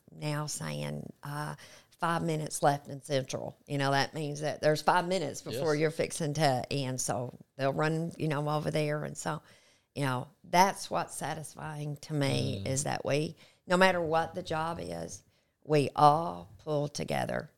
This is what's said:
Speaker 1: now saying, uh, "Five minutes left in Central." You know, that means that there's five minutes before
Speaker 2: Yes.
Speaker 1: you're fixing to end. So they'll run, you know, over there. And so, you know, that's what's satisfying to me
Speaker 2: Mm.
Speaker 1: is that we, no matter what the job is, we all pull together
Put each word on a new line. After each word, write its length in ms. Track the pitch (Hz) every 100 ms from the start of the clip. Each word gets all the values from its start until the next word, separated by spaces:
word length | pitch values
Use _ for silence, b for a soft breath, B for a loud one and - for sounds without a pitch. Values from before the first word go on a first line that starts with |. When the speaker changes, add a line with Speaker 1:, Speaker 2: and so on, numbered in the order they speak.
| - 160
Speaker 1:
now 300 | 151 147 151
saying, 680 | - 156 151 - - - -
uh, 320 | 147 147 151 147 B B B -
"Five 240 | 170 165
minutes 400 | 165 156 151 -
left 240 | 151 143 -
in 140 | 139
Central." 560 | - 135 131 127 - - -
You 100 | 143
know, 140 | 139
that 220 | 139 127
means 260 | 160 147 147
that 200 | 151 -
there's 200 | 151 156
five 260 | - 175 175
minutes 340 | 185 139 -
before 340 | 156 117 160 147
Speaker 2:
Yes. 60 |
Speaker 1:
you're 100 | 156
fixing 420 | 156 127 - 156 143
to 280 | 151 127 -
end. 300 | 143 131 127
So 360 | - 107 127 - - -
they'll 160 | 135
run, 400 | 147 156 160 165 -
you 100 | 156
know, 180 | 143 147
over 220 | 151 156
there. 320 | 156 151 151
And 140 | 147 151
so, 240 | 170 151 b b b b b -
you 80 | 139
know, 220 | 127 - _ -
that's 440 | 180 196 - -
what's 260 | 170 160 -
satisfying 840 | 147 160 147 - 151 151 147 143
to 160 | -
me 500 | 151 139 135 135 131 101
Speaker 2:
Mm. 40 |
Speaker 1:
is 140 | 135 143
that 180 | 127
we, 320 | - 139 160 - b b -
no 80 | 180
matter 240 | 190 180
what 320 | 160 160 165
the 100 | 185
job 360 | 170 160 160 175
is, 420 | - - 82 - _ _ _ _
we 260 | - 151 131 -
all 540 | 147 156 170 175 175 -
pull 280 | 156 151 147
together 640 | - - 67 - - -